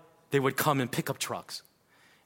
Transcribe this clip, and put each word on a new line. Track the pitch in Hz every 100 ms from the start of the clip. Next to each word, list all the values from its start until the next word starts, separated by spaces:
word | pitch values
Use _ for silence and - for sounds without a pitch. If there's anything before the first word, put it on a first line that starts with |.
| - _ _
they | 139
would | 135 -
come | 156 135
in | 123
pickup | - 147 -
trucks | - 95 - - - _ _ _ - _